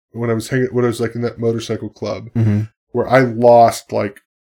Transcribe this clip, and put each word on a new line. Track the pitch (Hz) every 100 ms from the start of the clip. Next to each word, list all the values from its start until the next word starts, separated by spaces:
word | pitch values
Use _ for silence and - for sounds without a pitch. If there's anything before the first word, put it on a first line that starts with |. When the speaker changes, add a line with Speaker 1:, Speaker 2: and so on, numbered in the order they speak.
| _
Speaker 1:
when | 113 117
I |
was | 113 110
hanging, | 131 127
when | 120
I | 120
was, | 113
like, | 117 117
in |
that | 117 113
motorcycle | 117 113 113 107 107
club, | - 107 101 110 117
Speaker 2:
Mm-hmm. | 110 104 107 _ _
Speaker 1:
where | 117 110
I | 131
lost, | 127 113 120 120 117 - -
like, | 110 104 - _ _